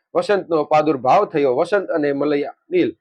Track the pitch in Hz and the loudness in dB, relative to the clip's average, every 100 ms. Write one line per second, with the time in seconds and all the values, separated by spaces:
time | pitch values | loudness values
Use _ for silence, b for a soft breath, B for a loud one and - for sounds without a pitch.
0 | b 165 175 202 156 160 147 156 151 139 | b -4 0 -2 0 -2 0 0 2 0
1 | 123 175 208 160 139 123 175 208 180 165 | 2 2 2 0 0 0 0 -2 -2 -2
2 | 147 139 143 147 143 - - 175 131 - | -2 -2 -2 -2 -4 -10 -4 -2 -2 -4